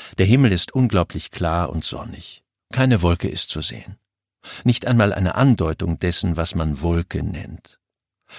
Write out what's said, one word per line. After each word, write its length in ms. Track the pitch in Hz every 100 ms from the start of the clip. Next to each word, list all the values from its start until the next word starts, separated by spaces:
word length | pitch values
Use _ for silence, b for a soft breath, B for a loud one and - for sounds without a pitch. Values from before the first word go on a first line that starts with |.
| B -
Der 80 | 95
Himmel 260 | 131 131
ist 220 | 90 -
unglaublich 580 | 131 127 101 85 - -
klar 380 | - 85 82 85
und 160 | 82 -
sonnig. 580 | - - - - - _ _ _
Keine 300 | - 131 110
Wolke 260 | 85 87 -
ist 220 | - -
zu 100 | 78
sehen. 360 | 76 60 - - _ _ _ _ B B 123
Nicht 200 | 117 -
einmal 280 | 120 104
eine 220 | - 92 -
Andeutung 640 | 135 113 80 80 85 80
dessen, 380 | 90 - 92 82
was 200 | 82 90
man 260 | 78 71
Wolke 420 | 85 85 85 -
nennt. 560 | - - - 90 - _ _ _ _ _ B